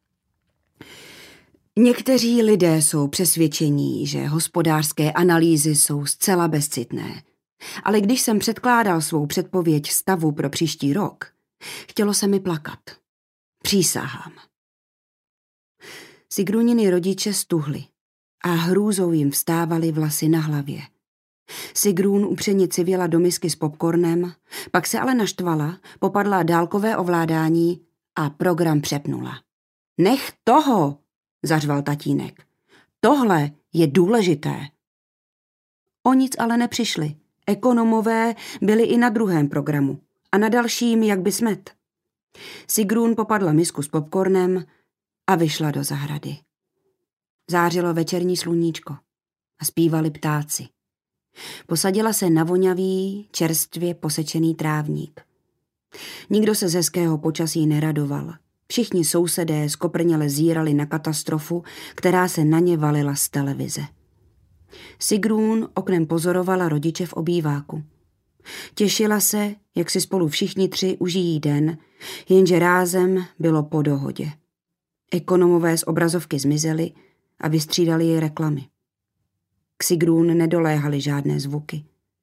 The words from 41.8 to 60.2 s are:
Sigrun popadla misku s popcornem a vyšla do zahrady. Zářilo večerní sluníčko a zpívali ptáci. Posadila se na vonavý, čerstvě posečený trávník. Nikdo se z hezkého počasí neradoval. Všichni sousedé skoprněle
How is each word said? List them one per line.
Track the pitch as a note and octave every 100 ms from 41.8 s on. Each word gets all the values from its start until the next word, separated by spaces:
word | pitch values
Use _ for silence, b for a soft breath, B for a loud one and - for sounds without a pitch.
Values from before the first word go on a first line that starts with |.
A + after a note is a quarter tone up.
| _ _ _ _ _ B B B B
Sigrun | - G3 A3+ A#3 A3
popadla | G#3+ G#3+ F#3
misku | D3+ E3+ -
s | C#3+
popcornem | D#3 D3+ F#3+ F#3+ F#3+ F3+ F#3 E3 b b _ _ _ -
a | F#3
vyšla | E3 D3+ D3+
do | C#3+
zahrady. | C#3+ C#3+ D3 D3 C#3+ D3 _ _ _ _ _ _ _ _ _ _ -
Zářilo | F3 E3+ F3 F3
večerní | E3 E3 F3+ F3+ F3
sluníčko | E3+ E3+ E3+ D#3 - C#3+ _ _ _ _ _ _
a | D3+
zpívali | - E3 D#3+ D#3
ptáci. | D3+ D#3 D3+ D3 - B2 _ _ _ _ _ _ B B B -
Posadila | E3 G3 G3 A3
se | G#3+ F3+
na | D#3+
vonavý, | E3 F3+ F#3+ F3+ F#3+ F#3+ G3 G3 G#3
čerstvě | - E3 D#3+ - E3 F3 E3+
posečený | D#3 D3 D#3 E3 E3 D#3+
trávník. | D#3 D3+ D3+ D3+ D3+ - - _ _ _ _ _ _ B B B B
Nikdo | G3+ G#3+ G#3
se | F3+
z |
hezkého | F3 D#3+ F3 E3+ D#3
počasí | D#3+ D#3 E3 E3 D#3
neradoval. | D3+ D#3 D3+ C#3+ C#3+ C#3 E3 _ _ -
Všichni | - A3+ F#3 D#3+
sousedé | E3+ F3 F3 E3+ D3+ D3
skoprněle | - F3 E3+ E3+ D#3